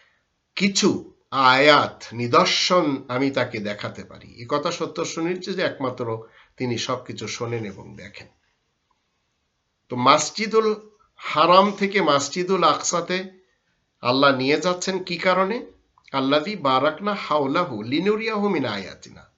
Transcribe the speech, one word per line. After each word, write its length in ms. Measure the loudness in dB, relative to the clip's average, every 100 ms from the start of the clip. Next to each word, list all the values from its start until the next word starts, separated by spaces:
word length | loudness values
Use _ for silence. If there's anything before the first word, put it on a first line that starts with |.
| _ _ _ _ _ -2
কিছু 580 | 0 2 2 0 -6 _ -8
আয়াত, 720 | 2 4 6 8 6 4 -4 -14
নিদর্শন 920 | -8 2 2 4 0 2 2 2 -2 -4
আমি 240 | -2 -2
তাকে 280 | -2 -4 -4
দেখাতে 440 | -8 -8 -10 -12
পারি। 400 | -16 -18 -20 -16
এ 20 | -6
কথা 220 | -4 -2
সত্য 340 | -4 -6 -6 -8
সুনিশ্চিত 500 | -4 -4 -4 -6 -4
যে 60 |
একমাত্র 640 | -4 -4 -6 -4 -6 -6 -10 _ _ -8
তিনি 200 | -4 -4
সবকিছু 500 | -4 -6 -8 -12 -10
শোনেন 380 | -8 -6 -6 -8
এবং 300 | -12 -18 -18
দেখেন। 320 | -18 -20 -20 _ _ _ _ _ _ _ _ _ _ _ _ _ _ _ -10
তো 60 | 0
মাসজিদুল 920 | 4 4 2 -6 -2 2 2 0 -8 _ _ _
হারাম 560 | -4 2 6 8 6
থেকে 300 | 2 -2 0
মাসজিদুল 600 | 2 2 0 -4 -2 2
আকসাতে 600 | 2 2 0 -4 -2 -6 -6 -16 _ _ _ _ _ _
আল্লাহ 340 | -2 4 4 4
নিয়ে 260 | 2 0
যাচ্ছেন 420 | 0 -2 -2 -4
কি 140 | -4 -4
কারণে? 480 | 0 2 0 -2 -8 -20 _ _ _
"আল্লাযী 440 | -4 2 2 0 -4
বারাকনা 580 | 0 2 2 -2 -4
হাওলাহু 680 | -4 -2 -2 0 0 -2 -6
লিনুরিয়াহু 680 | -4 -2 0 -2 -2 -2 -2
মিন 160 | -2 -2
আয়াতিনা।" 640 | -4 -8 -16 -20 -20 -20